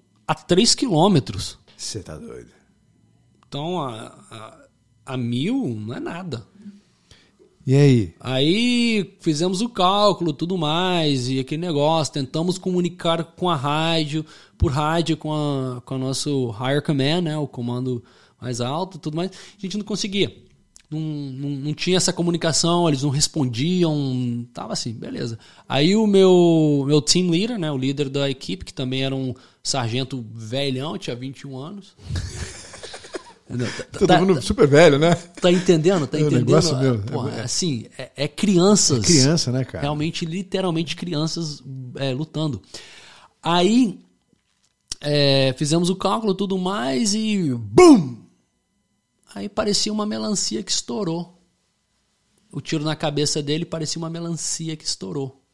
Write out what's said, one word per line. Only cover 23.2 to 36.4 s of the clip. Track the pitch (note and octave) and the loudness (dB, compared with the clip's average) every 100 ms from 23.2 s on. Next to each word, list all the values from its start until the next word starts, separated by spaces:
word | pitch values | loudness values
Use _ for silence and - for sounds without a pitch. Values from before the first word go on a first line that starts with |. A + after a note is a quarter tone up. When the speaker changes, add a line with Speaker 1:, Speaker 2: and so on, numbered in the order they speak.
| - E3 B2+ A2+ D#3 F#3 E3 D3+ C3+ B2+ B2 A#2+ A#2+ | -2 0 -2 0 0 2 2 0 -2 -2 -2 -4 -8
Speaker 1:
tava | - - | -12 -8
assim, | F3+ B2+ | -6 -6
beleza. | G#2+ - - A#2+ A2+ - - _ | -8 -10 -8 -8 -8 -14 -20 _
Aí | B2+ D#3 G#3 | 2 4 4
o | G#3+ | 4
meu, | G3 F#3+ F3+ F3 E3 D#3 C#3+ C3+ | 6 8 8 6 6 4 2 4
meu | D3+ | 2
team | D3+ F3 F3+ | 4 2 4
leader, | E3 A3+ A#3+ | 2 0 -2
né, | D#3 | -4
o | C#3 | -2
líder | C3 C#3+ C3+ | -2 -2 -4
da | C#3 C#3 | -2 -2
equipe, | C3+ - F#3 - | -4 -8 -10 -10
que | |
também | - B2+ C3 | -8 -6 -4
era | C3+ C3+ | -4 -4
um | C3 A#2 - _ | -6 -8 -14 _
sargento | - C#3 A#2 A#2+ C3 C3+ A2 | -6 -4 -2 -4 -6 -8 -10
velhão, | A2+ A2 C3 C#3 C3 D3 G3 | -14 -8 -4 -4 -4 -6 -8
tinha | - A#2+ | -8 -10
vinte | C3 C3 | -10 -12
e | C#3+ | -14
um | C3 | -14
anos. | D3+ G3+ F3+ _ | -14 -16 -18 _
<laughs> | - - - - - - - - - - - - - - _ | -10 -8 -8 -10 -12 -14 -20 -18 -18 -18 -16 -16 -16 -20 _
Não, | A#2+ A2+ | -6 -6
tá, | - - - | -6 -12 -2
Speaker 2:
Todo | F#3 | 4
Speaker 1:
tá, | F3+ | 4
Speaker 2:
mundo | F#3+ D#3+ | 4 2
Speaker 1:
tá, | |
Speaker 2:
super | - - C#3 | 0 2 6
velho, | C#3+ E3+ C#3 | 8 8 8
né? | D#3+ | 4
Speaker 1:
tá | E3+ - - F3+ | 2 -2 0 2
entendendo? | F3+ F3+ E3 D#3+ F#3+ C3+ | 4 4 4 4 2 0
Tá | D3+ | 0
Speaker 2:
É | |
um | D3+ | 2
Speaker 1:
entendendo? | B2+ | 2